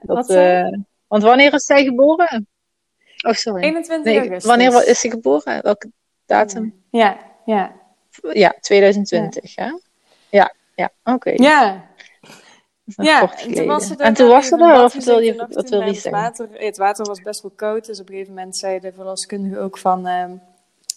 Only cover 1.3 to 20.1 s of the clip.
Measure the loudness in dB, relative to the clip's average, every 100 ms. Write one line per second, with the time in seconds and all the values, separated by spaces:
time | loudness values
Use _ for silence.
1.3 | 6 4 2 0 2 2 2 2 2 -2
2.3 | -4 -10 _ _ _ _ _ _ -10 -6
3.3 | -4 -4 -4 -4 -4 -6 -6 0 0 -2
4.3 | -4 0 2 4 4 4 2 -2 -4 -2
5.3 | -2 -2 -6 -4 -4 -6 _ _ _ -2
6.3 | -2 -2 -4 -10 -12 _ 0 0 -2 -16
7.3 | _ -4 -4 -4 -12 _ _ _ _ -6
8.3 | 0 0 0 0 4 4 2 -2 -4 -4
9.3 | -10 -16 -12 -12 -12 _ _ _ _ _
10.3 | 0 0 -2 _ -8 -8 _ -4 -4 -2
11.3 | 2 4 4 2 -2 -16 _ -20 _ _
12.3 | -20 _ _ _ _ -18 -6 0 2 0
13.3 | -4 -8 -4 -2 -4 -6 -2 0 4 6
14.3 | 6 4 4 6 8 6 2 0 2 2
15.3 | -2 -8 -8 -4 -2 -2 -6 -6 -6 -6
16.3 | -8 -16 -10 -10 -4 -4 -4 -8 -12 -12
17.3 | -14 -16 -10 -8 -8 -10 -18 -16 -16 -16
18.3 | -16 -14 -10 -8 -8 -10 -16 -14 -12 -10
19.3 | -10 -8 -8 -10 -6 -4 -2 -4